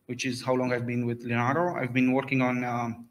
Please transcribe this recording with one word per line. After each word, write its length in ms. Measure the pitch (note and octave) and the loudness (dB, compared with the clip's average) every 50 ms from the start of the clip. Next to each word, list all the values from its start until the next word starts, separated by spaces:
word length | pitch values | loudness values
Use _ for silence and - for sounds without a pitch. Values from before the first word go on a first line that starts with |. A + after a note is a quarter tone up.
| _ | _
which 200 | - B2 A#2+ - | -10 -8 -6 -4
is 180 | C3 A#2+ A#2 - | -4 -4 -4 -2
how 100 | C3 B2+ | 0 0
long 180 | B2+ B2+ B2+ | 0 2 0
I've 140 | B2 A#2+ A#2 | 0 -2 -2
been 200 | A#2+ A#2+ A#2+ A#2+ A#2+ | -2 -2 -2 -2 -2
with 180 | A#2+ A#2+ - | -4 -4 -4
Linaro. 500 | A#2 A#2+ A#2+ A#2+ B2 C#3 D#3+ F3 F3+ F3 | -2 0 2 2 2 2 2 2 0 0
I've 180 | - C3+ A#2+ A#2+ | -2 -4 0 2
been 200 | C3 B2+ C3 B2+ | 4 4 4 4
working 280 | C3+ C3+ C3+ C#3 C3 | 2 2 0 2 2
on, 220 | B2+ B2+ B2 B2 B2 | 2 2 2 0 -2
um, 440 | B2 A#2+ A#2+ A#2+ A#2 A2 - - - | -2 -2 -2 -2 -4 -6 -8 -10 -18